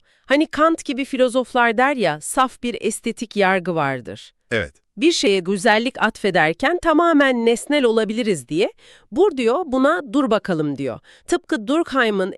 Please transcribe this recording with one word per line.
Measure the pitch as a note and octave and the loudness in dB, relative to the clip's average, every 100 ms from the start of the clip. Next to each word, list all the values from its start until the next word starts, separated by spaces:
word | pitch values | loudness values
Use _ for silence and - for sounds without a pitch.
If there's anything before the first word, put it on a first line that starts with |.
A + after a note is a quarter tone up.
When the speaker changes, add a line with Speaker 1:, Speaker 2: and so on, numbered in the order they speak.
| _ _ - | _ _ -2
Speaker 1:
Hani | C#4 D#4 | 0 0
Kant | - D#4+ E4 - | 0 0 0 -4
gibi | B3+ C#4 | -6 -4
filozoflar | B3 B3+ B3 A#3+ B3+ A#3+ A3 | 0 0 0 -2 0 2 2
der | C4+ C#4 | 0 2
ya, | F3+ D3+ | -2 -2
saf | - - C4 - | -4 -2 -2 -2
bir | A#3+ - | -8 -4
estetik | G#3+ - A#3 A3 A3+ G3+ | -4 -4 -6 -6 -6 0
yargı | F#3 F#3+ F3 E3 | 2 2 0 -2
vardır. | C#3 C3 A2 G2+ - _ - | -2 -4 -8 -16 -18 _ -6
Speaker 2:
Evet. | A#2 D#2+ _ _ - | -4 -4 _ _ -2
Speaker 1:
Bir | D4 | 0
şeye | E4 C4 G3 | 2 2 0
güzellik | F3 G3+ A3 G#3+ A#3+ - | 0 0 2 2 0 -2
atfederken | G#3+ - G3+ F3 D#3 E3+ C4+ F4 | -4 -2 0 2 2 0 -2 0
tamamen | E4 D#4 E4+ D4 C#4 A#3+ A#3 | 2 2 4 4 2 2 0
nesnel | A#3 - D4 | 0 0 0
olabiliriz | A#3+ A3+ G#3+ A3 A3+ E3+ A#2+ | 2 2 -2 -2 -2 -4 -4
diye | D#3 C4 - - - - | -4 -4 -6 -20 -20 -6
Bourdieu | A3 G4+ C4+ A3+ C4+ F4+ | 0 2 2 0 0 -2
buna | B3+ C4+ F4 C#4+ | 0 2 0 -2
"dur | B3 C4 | 0 0
bakalım" | G#3+ - E3 D3+ C#3 | 0 -2 -2 -2 -4
diyor. | C3+ G#2 _ - - | -6 -8 _ -16 -4
Tıpkı | F4 - D4 G#3 | -4 -2 -6 -2
Durkheim'ın | D4+ E4+ C4 A3+ G3+ F#3+ | -2 0 0 0 0 -2